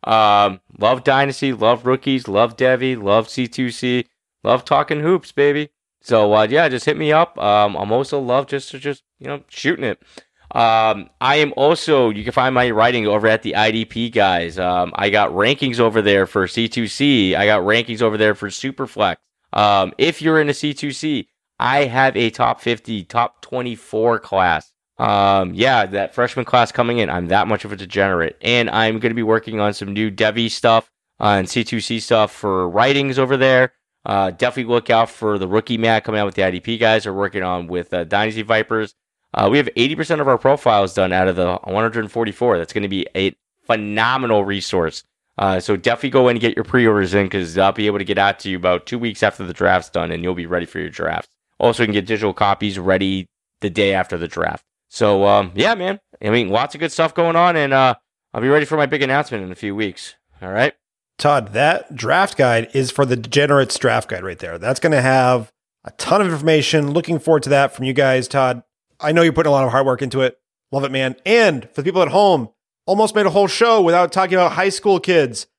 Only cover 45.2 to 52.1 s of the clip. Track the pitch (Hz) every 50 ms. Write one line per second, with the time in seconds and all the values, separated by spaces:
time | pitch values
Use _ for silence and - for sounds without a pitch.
45.2 | _ _ _ - 101 95 95 92 - - 104 92 82 120 117 - - 135 123 135
46.2 | 127 123 120 117 110 117 - - 110 - - 127 120 113 107 104 98 90 92 101
47.2 | 101 92 - 101 90 82 82 95 95 98 95 - 104 104 101 101 98 90 101 95
48.2 | 98 101 98 - - 98 95 90 85 90 90 87 - - - 123 117 117 101 -
49.2 | - 104 - - 101 87 85 - - 92 92 92 87 - _ 90 85 82 85 82
50.2 | 85 90 92 87 85 82 87 90 85 80 - 87 82 82 80 - 82 80 80 82
51.2 | - _ _ _ _ _ _ _ - 120 113 - 120 107 104 104 95 98